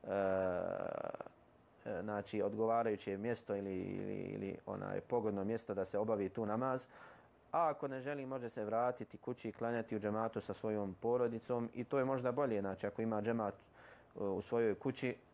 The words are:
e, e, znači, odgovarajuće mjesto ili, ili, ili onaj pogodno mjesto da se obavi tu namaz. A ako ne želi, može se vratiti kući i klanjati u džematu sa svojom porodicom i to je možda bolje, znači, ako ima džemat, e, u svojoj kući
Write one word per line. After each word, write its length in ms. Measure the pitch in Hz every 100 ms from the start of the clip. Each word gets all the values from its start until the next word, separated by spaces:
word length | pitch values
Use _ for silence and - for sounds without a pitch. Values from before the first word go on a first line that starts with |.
e, 40 | 104 98 95 95 92 90 90 92 - - 50 - - - - - - - -
e, 160 | 92
znači, 400 | 104 104 101 107
odgovarajuće 760 | 101 107 110 117 113 104 - 98
mjesto 380 | 113 113 - 101
ili, 240 | 98 92
ili, 360 | 95 98 98 98
ili 420 | 95 101 98 - -
onaj 360 | 98 98 98
pogodno 420 | - 120 107 101
mjesto 300 | 95 113 -
da 120 | 98 92
se 140 | 101
obavi 300 | 110 107 95
tu 160 | - 107
namaz. 400 | 110 131 131 - - - - - - -
A 180 | 160 165
ako 180 | 147 143
ne 140 | 131
želi, 240 | 131 143 131
može 240 | 135 120
se 160 | 113 107
vratiti 520 | 113 123 123 117 -
kući 320 | - 123 113
i 20 |
klanjati 440 | - 117 120 113 110
u 40 |
džematu 420 | 104 107 113 110
sa 120 | -
svojom 420 | 95 110 107 98 90
porodicom 680 | 113 123 120 117 - 120 117
i 100 | 120
to 160 | 120 139
je 60 | 131
možda 260 | 135 123
bolje, 300 | 123 139 107
znači, 260 | 98 95 101
ako 140 | -
ima 200 | 113 107
džemat, 320 | 104 117 104
e, 680 | - - - - - - -
u 220 | 101 92
svojoj 340 | - 117 113 101
kući 400 | 139 131 127 - -